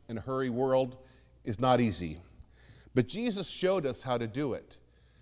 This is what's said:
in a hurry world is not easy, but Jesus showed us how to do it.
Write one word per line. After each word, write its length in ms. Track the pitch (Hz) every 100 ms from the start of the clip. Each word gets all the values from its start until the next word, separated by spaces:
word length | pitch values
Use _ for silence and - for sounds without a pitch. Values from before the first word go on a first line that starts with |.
| -
in 80 | 113
a 60 |
hurry 260 | 131 131 131
world 480 | 117 131 131 127 - - - - -
is 160 | - 98
not 180 | 127 123
easy, 440 | 120 98 85 78 - - - - - - -
but 120 | 127 120
Jesus 440 | 196 240 202 175
showed 340 | - 185 190
us 160 | 139 120
how 140 | 131 120
to 100 | 113
do 280 | 113 147
it. 240 | 98 - - _ _ _ _